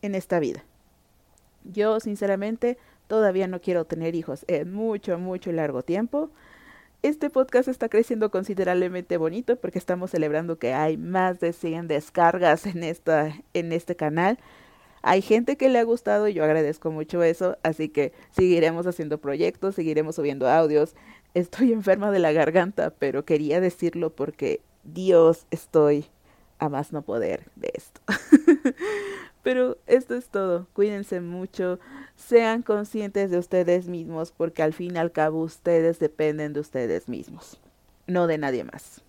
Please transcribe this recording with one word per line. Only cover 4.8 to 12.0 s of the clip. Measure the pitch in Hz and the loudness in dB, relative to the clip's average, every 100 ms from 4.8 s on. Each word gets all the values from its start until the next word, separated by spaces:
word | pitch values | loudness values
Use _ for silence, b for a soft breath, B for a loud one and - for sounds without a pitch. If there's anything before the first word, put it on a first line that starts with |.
| 226 208 - 175 | -4 -4 -4 -4
mucho | 180 185 196 | -4 -8 -6
largo | 165 151 131 | -4 -2 -4
tiempo. | 127 175 233 285 311 B B B B B B _ | -4 -2 -2 -4 -6 B B B B B B _
Este | 285 302 294 | -4 -2 -2
podcast | 262 262 247 262 | 0 2 2 0
está | 254 226 | -4 -2
creciendo | 208 233 226 214 | 0 0 0 -2
considerablemente | 185 190 190 180 180 180 180 175 175 | -2 -4 -4 0 0 0 -4 -4 -2
bonito | 160 180 254 247 | -2 -4 -2 -2
porque | - 180 | -2 -8
estamos | - 180 180 | -4 -6 -2
celebrando | 175 156 151 170 165 | -2 0 -2 -4 -4
que | 120 | -4
hay | 131 156 160 | 0 -2 -2
más | 165 185 185 180 | -2 0 0 0
de | 170 | -4
cien | 170 170 165 170 | -2 -6 -6 -4
descargas | 151 | -4